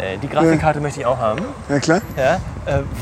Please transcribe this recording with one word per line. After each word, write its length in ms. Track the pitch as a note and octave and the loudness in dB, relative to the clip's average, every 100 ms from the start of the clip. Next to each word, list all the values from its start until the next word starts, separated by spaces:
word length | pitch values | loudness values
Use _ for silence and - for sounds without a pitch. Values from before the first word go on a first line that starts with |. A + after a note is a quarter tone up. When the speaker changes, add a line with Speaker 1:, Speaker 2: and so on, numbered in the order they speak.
Speaker 1:
ey. 160 | F#2+ G2 | -4 -4
Die 80 | C#3 | -2
Grafikkarte 500 | D3 E3 D#3 D#3 D3 | 2 4 4 2 0
Speaker 2:
Ja. 40 | |
Speaker 1:
möchte 160 | D3 C#3+ | -2 -2
ich 40 | A#2+ | 0
auch 120 | B2+ | 0
haben. 220 | A2 A#2+ B3+ - - | 0 0 -4 -8 -2
Speaker 2:
Ja, 100 | C#3+ | 0
klar. 200 | - E3 - - | 4 2 0 0
Speaker 1:
Ja, 180 | C3 F#3 - - - | 2 2 -2 -8 -2
äh, 160 | C#3+ C3+ - | -2 -2 -2